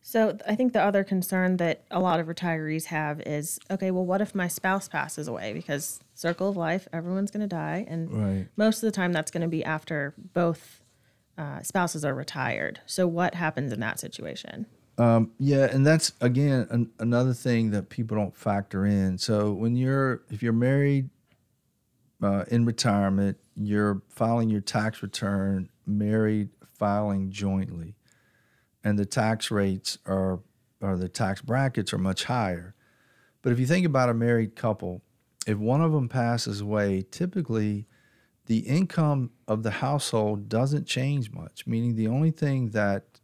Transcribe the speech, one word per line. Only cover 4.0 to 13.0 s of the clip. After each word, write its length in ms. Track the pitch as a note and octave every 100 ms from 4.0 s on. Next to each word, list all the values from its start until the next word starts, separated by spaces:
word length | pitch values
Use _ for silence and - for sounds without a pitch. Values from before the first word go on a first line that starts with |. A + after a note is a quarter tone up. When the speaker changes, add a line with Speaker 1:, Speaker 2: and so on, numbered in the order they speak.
Speaker 1:
what 160 | F3+ F#3+
if 120 | G#3
my 140 | G3 F3
spouse 400 | - F#3+ G3 -
passes 400 | D#3 C#3 - D3
away?" 240 | A2+ G#2+
Because 480 | D#3 E3+ C#3+ - - _
circle 340 | - E3 E3+ F#3+
of 80 |
life, 320 | G3 D#3+ F#3 -
everyone's 380 | E3 E3+ F#3+ G3+
gonna 160 | G#3 G#3
die. 380 | E3+ D3+ E3+ -
And 240 | E3 E3
Speaker 2:
Right. 340 | A2 G2+ F#2+ F#2
Speaker 1:
most 220 | - G#3+ A3
of 100 | A3
the 40 |
time 200 | G3+ F3
that's 200 | E3+ D#3
gonna 180 | E3+ E3+
be 160 | D#3+
after 480 | - D#3 - D#3 C#3+ - F#3
both, 480 | E3+ E3+ E3 - - _ _ _ _ _ -
uh, 240 | D3 C#3
spouses 440 | - G3 F3 D#3
are 100 | D3
retired. 640 | C3+ C#3+ C3+ B2+ - - -
So 200 | - -